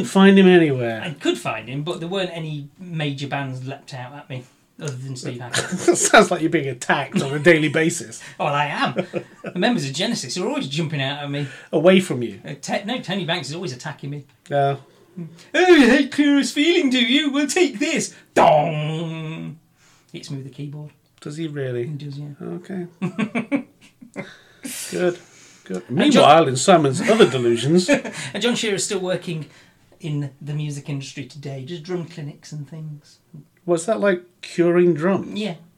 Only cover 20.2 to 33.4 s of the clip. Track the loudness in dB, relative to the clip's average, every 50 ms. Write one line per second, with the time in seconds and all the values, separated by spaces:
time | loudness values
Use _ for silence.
20.2 | -12 -12 -12 -12 -12 -14 -12 -12 -12 -12 -12 -14 -16 -16 -20 _ _ _ _ _
21.2 | -14 -14 -10 -8 -8 -8 -6 -6 -6 -4 -4 -4 -6 -6 -8 -10 -10 -12 -12 -12
22.2 | -12 -14 -14 -12 -12 -10 -10 -12 -12 -10 -10 -10 -10 -10 -10 _ -8 -6 -4 -4
23.2 | -6 -4 -4 -8 -6 -4 -6 -6 -6 -8 _ _ _ _ _ _ -20 -16 _ -16
24.2 | -16 -16 -20 -20 _ _ _ _ -16 -14 -12 -12 -10 -8 -4 -2 0 -2 -2 -4
25.2 | -12 _ _ -20 -20 -20 -20 _ _ -12 -12 -12 -8 -4 0 2 4 6 6 8
26.2 | 10 10 10 8 8 4 2 2 4 6 6 6 6 4 0 0 2 2 6 6
27.2 | 6 6 6 2 2 2 2 2 2 4 4 4 4 4 2 0 0 -6 -10 -10
28.2 | -12 -8 -6 -2 -2 -2 0 0 -2 -2 -2 -2 -2 -4 -4 -4 -2 -4 -4 -4
29.2 | -4 -6 -8 -8 -8 -12 -16 -20 -20 _ _ _ _ _ _ _ -8 -6 -4 -4
30.2 | -6 -8 -10 _ -10 -8 -6 -6 -6 -6 -8 -10 -10 -8 -8 -8 -8 -10 -12 -14
31.2 | -14 -14 -16 -14 -12 -12 -12 -12 -12 -12 -12 -12 -8 -8 -8 -8 -8 -10 -12 -12
32.2 | -12 -12 -14 -16 -18 -14 -14 -14 -12 -12 -14 -14 -14 -14 -14 -16 _ _ _ _
33.2 | _ _ -20 -20